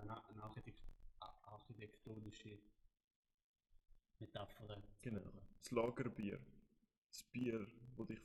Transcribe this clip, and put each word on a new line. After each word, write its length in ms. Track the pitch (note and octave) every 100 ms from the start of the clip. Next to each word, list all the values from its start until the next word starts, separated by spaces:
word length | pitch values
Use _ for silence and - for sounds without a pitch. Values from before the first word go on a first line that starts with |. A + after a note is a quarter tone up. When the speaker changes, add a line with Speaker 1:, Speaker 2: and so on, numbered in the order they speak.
Speaker 1:
eine, 240 | G#2+ A2+ -
eine 160 | G#2+
architekt-, 400 | G#2+ A2+ A#2+ - - - - -
a-, 120 | G2+ - -
architektonische 1040 | G#2+ - A2 G#2 - - A2 G#2+ - G#2+ G#2 - - - _ _ _ _ _ _ _ _ - - - _ -
Metapher. 600 | A2 G#2+ G2+ - G#2 G2+ - -
Speaker 2:
Genau. 200 | B2 G#2 F2+ - - -
Das 100 | -
Lagerbier. 680 | A#2+ A#2 B2 B2 - G2+ - - - - _ _ _ _
Das 140 | -
Bier, 440 | - A#2+ B2 A2+ G2+ - - -
das 100 | A2+
dich 120 | A2